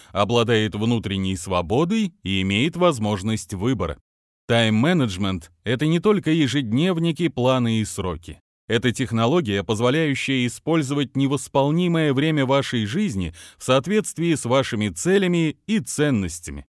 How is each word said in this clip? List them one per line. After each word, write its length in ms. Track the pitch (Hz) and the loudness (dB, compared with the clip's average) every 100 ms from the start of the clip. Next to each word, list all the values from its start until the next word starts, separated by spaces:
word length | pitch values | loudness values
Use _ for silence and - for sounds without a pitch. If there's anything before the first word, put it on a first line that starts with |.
| - | -6
обладает 640 | 92 101 120 113 110 107 104 | 0 2 2 4 2 2 0
внутренней 600 | 113 117 95 98 95 92 | 0 0 -2 -2 -2 -4
свободой 800 | 95 90 85 120 170 226 196 - | -2 -2 0 0 0 0 -2 -4
и 200 | 95 98 | -4 0
имеет 340 | 95 104 156 170 | 0 0 0 2
возможность 760 | 175 120 104 101 107 110 - | 0 2 0 -2 -2 -4 -6
выбора. 440 | 98 120 123 82 - _ _ _ _ - | -4 -2 -2 -4 -8 _ _ _ _ 0
Тайм-менеджмент — 1000 | 117 113 107 151 180 120 90 98 92 - _ | 2 4 4 4 2 0 -2 -4 -4 -8 _
это 240 | 107 123 156 | -4 -2 0
не 140 | 170 | 2
только 320 | 214 196 156 | 2 0 2
ежедневники, 960 | 160 131 147 110 123 185 165 170 160 160 | 2 2 0 0 0 0 0 -2 0 -2
планы 500 | 127 127 131 117 113 | 0 2 2 2 0
и 60 | |
сроки. 560 | 104 - 92 78 - - _ _ - | -2 -4 -6 -6 -10 -18 _ _ -2
Это 240 | 113 123 | 0 0
технология, 720 | 117 123 113 117 175 113 101 | -2 -2 0 2 2 0 -2
позволяющая 840 | 95 107 123 156 151 131 - 131 | -2 0 0 2 0 -2 -2 -2
использовать 720 | 120 - 151 165 131 143 131 135 | -2 -4 -2 0 0 -2 -2 0
невосполнимое 960 | 139 139 - 139 143 165 180 165 151 | 0 -2 -2 0 2 2 2 2 2
время 340 | 131 156 151 127 | 2 0 0 2
вашей 380 | 139 - 120 | 2 0 -2
жизни 480 | 104 160 202 95 82 - - - | -2 -2 -2 -2 -6 -8 -20 -8
в 40 | |
соответствии 720 | - 131 165 214 - - 170 | 0 0 2 -2 -2 -2 0
с 100 | 147 | 0
вашими 440 | 117 135 - 107 104 | 0 0 0 -2 -2
целями 680 | 82 175 196 180 175 156 - - | -2 0 2 2 2 0 -2 -2
и 100 | 214 | -2
ценностями. 880 | 120 - 147 110 87 - - 71 - | -2 0 2 2 -2 -6 -12 -12 -14